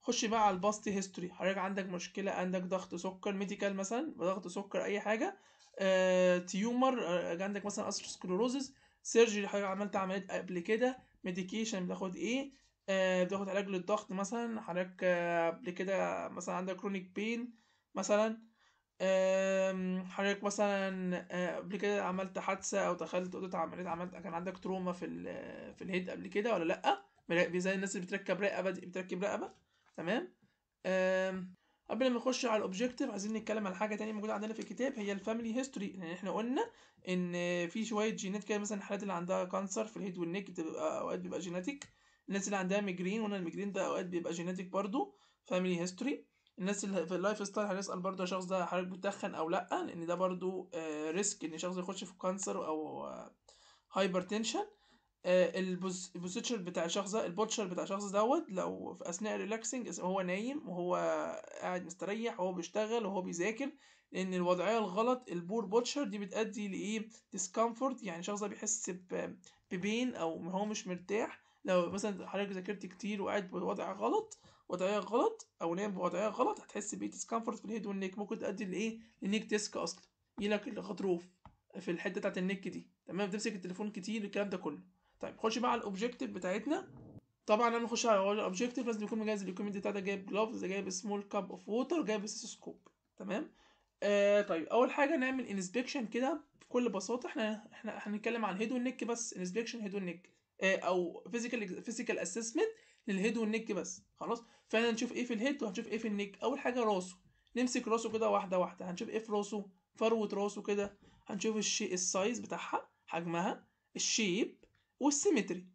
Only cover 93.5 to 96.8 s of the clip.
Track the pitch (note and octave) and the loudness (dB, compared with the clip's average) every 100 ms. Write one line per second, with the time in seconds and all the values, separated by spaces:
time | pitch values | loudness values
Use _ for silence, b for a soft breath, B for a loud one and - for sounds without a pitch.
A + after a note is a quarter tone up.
93.5 | b b b b _ G3+ G3+ G3+ G3+ G3+ | b b b b _ 2 6 8 6 4
94.5 | E3+ D#3 A3+ B3 - C#4+ D#4+ C4 C4 A#3+ | 0 2 4 4 4 2 4 2 0 -2
95.5 | G3 F#3 A#3+ B3+ D4 G#3+ A#3 C4 D#4+ - | -4 -2 -2 0 -2 -2 0 0 0 -6
96.5 | _ - B3 | _ -2 2